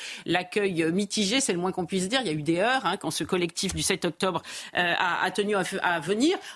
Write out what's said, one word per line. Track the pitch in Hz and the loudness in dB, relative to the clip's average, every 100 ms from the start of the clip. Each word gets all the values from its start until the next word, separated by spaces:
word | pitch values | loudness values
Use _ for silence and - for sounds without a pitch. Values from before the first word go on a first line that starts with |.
| - - - | -10 -8 -2
l'accueil, | 170 180 208 202 165 | -2 0 0 0 2
euh, | 160 | 2
mitigé, | 175 202 - 196 254 | 2 0 0 2 2
c'est | 262 | 2
le | 180 | 0
moins | 180 | 0
qu'on | 185 170 | -2 -2
puisse | 190 185 | -2 0
dire. | 262 | 0
Il | 226 | 0
y | |
a | |
eu | 156 | 0
des | 147 170 | 0 2
heurts, | 220 262 254 | 2 2 0
hein, | 202 | -2
quand | 156 | -2
ce | - | -2
collectif | - 185 170 - 190 | 0 0 0 -2 -4
du | 160 | 0
sept | 147 190 180 | 0 0 0
octobre, | - 190 170 - - - - | 0 -2 -2 -6 -12 -4 0
euh, | 175 170 | 2 2
a, | 180 170 | 2 2
a | 185 | 0
tenu | 185 202 208 | 0 0 0
à, | 175 190 | 0 0
à | - 170 | 0 0
venir. | 151 214 285 392 - | 0 2 2 2 -4